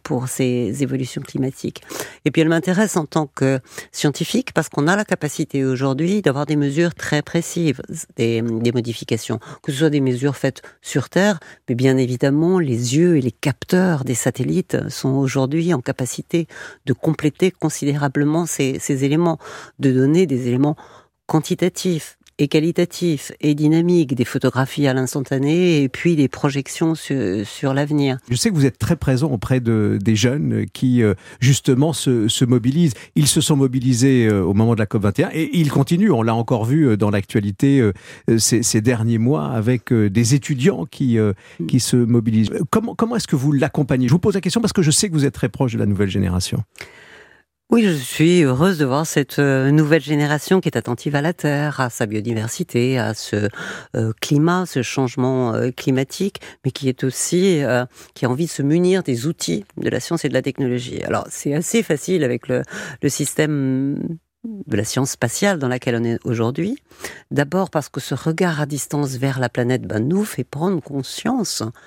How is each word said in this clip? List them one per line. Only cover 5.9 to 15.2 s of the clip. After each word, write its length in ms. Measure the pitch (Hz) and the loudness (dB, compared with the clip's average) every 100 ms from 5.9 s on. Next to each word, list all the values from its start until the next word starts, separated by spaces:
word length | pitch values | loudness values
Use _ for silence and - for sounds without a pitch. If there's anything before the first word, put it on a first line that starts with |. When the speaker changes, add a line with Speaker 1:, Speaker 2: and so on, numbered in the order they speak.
| 135 170 208 | 0 0 2
Speaker 1:
d'avoir 240 | 160 131 | 2 0
des 120 | 147 151 | 0 0
mesures 380 | 143 143 170 | 0 0 0
très 280 | - - 147 | -2 -4 -2
précises, 580 | - 170 - 175 160 127 - 160 - - | -2 -4 -2 -2 0 -2 -8 -12 -12 -4
des, 260 | 117 113 | -2 0
des 300 | 117 113 120 | -2 -2 0
modifications, 680 | 123 117 110 - 113 - 113 - - | 0 -2 -6 -4 -4 -4 -6 -8 -12
que 100 | - | -8
ce 60 | 135 | 0
soit 100 | 156 | 2
des 140 | 147 | 2
mesures 340 | 131 123 143 131 | 0 0 -2 -2
faites 240 | 135 - - - | -4 -4 -14 -20
sur 260 | - 147 - | -6 -4 -2
Terre, 320 | 170 202 180 - - - | 2 2 0 -6 -12 -4
mais 40 | |
bien 220 | 117 135 131 | 2 4 4
évidemment 600 | 123 123 139 147 170 185 | 2 0 2 2 2 2
les 400 | 147 117 120 143 | 0 -2 0 2
yeux 180 | 175 156 | 4 4
et 60 | |
les 100 | 123 | 0
capteurs 720 | - 147 - - 180 185 151 | -2 -4 -4 0 2 2 0
des 100 | 127 | -2
satellites 600 | 117 131 - 135 165 - - - | -2 -2 -2 -2 -2 -2 -4 -4
sont 180 | - 135 | -4 -2
aujourd'hui 460 | 135 | 0